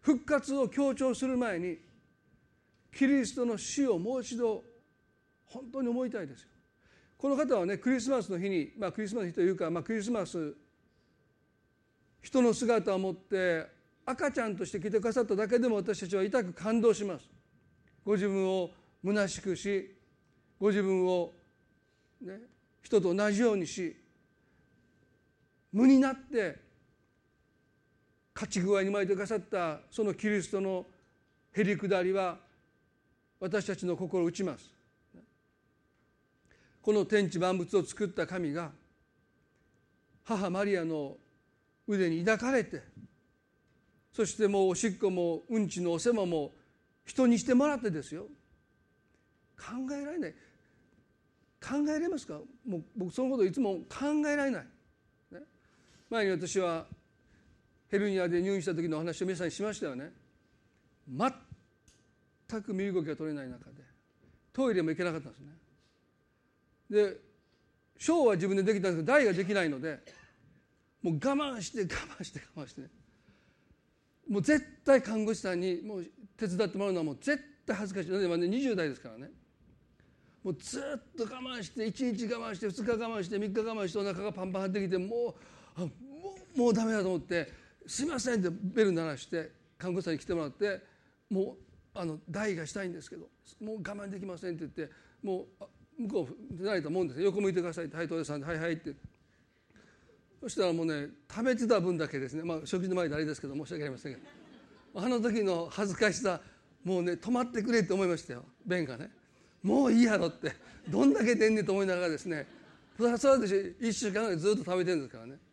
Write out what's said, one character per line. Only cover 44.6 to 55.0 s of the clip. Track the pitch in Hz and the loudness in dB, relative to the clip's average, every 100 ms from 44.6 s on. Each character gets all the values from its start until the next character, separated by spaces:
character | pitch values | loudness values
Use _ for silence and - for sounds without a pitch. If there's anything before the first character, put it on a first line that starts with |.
| 190 | 4
う | |
お | |
し | 185 233 | 4 0
っ | 185 | 2
こ | 202 | 0
も | 180 170 160 - | 2 0 -2 -2
う | 226 | 0
ん | 196 | 0
ち | 180 | 0
の | 180 | 0
お | 170 | 2
世 | 233 | 2
話 | 233 185 | 2 2
も | 165 143 - _ _ _ _ | 0 -2 -10 _ _ _ _
人 | - - 254 | -10 4 6
に | 233 | 6
し | |
て | 262 | 6
も | 254 294 | 4 4
ら | |
っ | 277 | 2
て | 226 | -2
で | 156 | -4
す | 135 | -6
よ。 | 156 214 302 _ _ _ _ _ _ _ _ _ _ _ - | -12 -14 -18 _ _ _ _ _ _ _ _ _ _ _ -20
考 | - 240 262 | -12 -8 -6
え | 285 | -6
ら | 285 | -6
れ | 339 | -6
な | 214 | -6
い。 | - - _ _ _ _ _ _ _ _ _ _ _ | -8 -20 _ _ _ _ _ _ _ _ _ _ _
考 | - 277 294 | -6 -2 0
え | 311 | 0
れ | 339 | -2
ま | 302 | -4
す | - | -8
か？ | 151 - - 262 | -14 -14 -16 -8
も | 180 | -8
う | 156 233 | -8 -6
僕 | 180 | -6
そ | 202 | -2
の | 254 | -2
こ | 262 | 2
と | |
い | 196 | 2
つ | 185 | 2
も | 226 185 - | 0 0 -6
考 | - 277 302 294 | -4 0 2 2
え | 294 | 0
ら | |
れ | 277 | 0
な | 208 | -2
い。 | 127 _ _ _ | -8 _ _ _